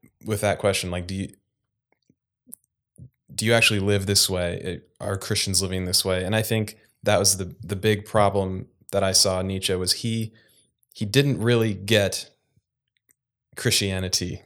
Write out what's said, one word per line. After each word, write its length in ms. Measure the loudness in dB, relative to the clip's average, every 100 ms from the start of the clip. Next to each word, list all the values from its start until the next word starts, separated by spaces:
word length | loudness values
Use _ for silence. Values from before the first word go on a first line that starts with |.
| -20 _
with 160 | -6 0
that 160 | 0 2
question. 320 | 2 0 -2
Like, 160 | -6
do 80 | -6
you, 120 | -6 -8 -12 _ _ _ _ _ _ _ _ _ _ _ -20 _ _ _ -20 -20 _ -12
do 120 | -2
you 80 | 2
actually 260 | 4 4 2
live 260 | 2 2
this 240 | 2 2 2
way? 300 | 0 -2 -4
It, 260 | -6 -10 -12 -10
are 180 | -6 -6
Christians 440 | -4 -2 0 0
living 240 | 0 -2
this 180 | 0 0
way? 200 | 0 -2
And 120 | 0
I 60 | 0
think 360 | 0 0 -2 -8 _ _
that 160 | 2 4
was 180 | 4 0
the, 180 | -4 -10
the 120 | -8
big 300 | -2 0 0
problem 640 | 0 2 4 2 -2 -4 -10 _ -6
that 120 | -2
I 80 | 2
saw 300 | 2 2 0
in 60 | -2
Nietzsche, 280 | -4 -2
was 180 | -2 -2
he, 400 | -4 -4 -4 -6 -12 _ _ _ _ _
he 120 | -8
didn't 340 | 0 2 2 2
really 320 | 2 2 2
get 560 | -2 2 2 2 -2 -12 _ _ _ _ _ _ _ _ _ _ _ _
Christianity 840 | -4 0 0 0 -2 -2 -2 -4 -8